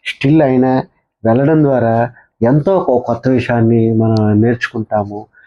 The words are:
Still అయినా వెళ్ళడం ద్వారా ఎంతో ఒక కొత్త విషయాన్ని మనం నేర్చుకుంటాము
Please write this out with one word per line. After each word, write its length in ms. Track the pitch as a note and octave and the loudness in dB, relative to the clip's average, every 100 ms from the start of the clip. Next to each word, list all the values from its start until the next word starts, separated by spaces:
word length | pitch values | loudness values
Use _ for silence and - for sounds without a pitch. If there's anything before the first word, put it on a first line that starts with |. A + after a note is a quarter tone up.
Still 380 | - - C#3 D#3 | -14 -4 0 2
అయినా 400 | C#3 C3 C3 C3 - _ _ _ | 2 2 2 0 -4 _ _ _
వెళ్ళడం 400 | A2+ A#2+ C#3 D#3+ | -2 0 2 2
ద్వారా 460 | C#3+ B2+ A#2 A2+ A#2 - _ - | 2 0 0 0 -2 -8 _ -4
ఎంతో 360 | A#2 D3+ E3+ F#3+ | 0 0 0 0
ఒక 280 | F3 B2 - | 0 -2 -2
కొత్త 220 | A#2 C3 | -4 -2
విషయాన్ని 680 | B2+ A#2+ A#2+ A2+ A#2 A2+ | -2 0 0 2 2 0
మనం 460 | A2 A2 A2 G#2+ G#2 | 0 0 0 0 2
నేర్చుకుంటాము 840 | A#2 A#2+ - A2+ G#2+ G#2+ G2+ G#2 A2 _ | 0 -2 -6 -8 -6 -4 -6 -10 -16 _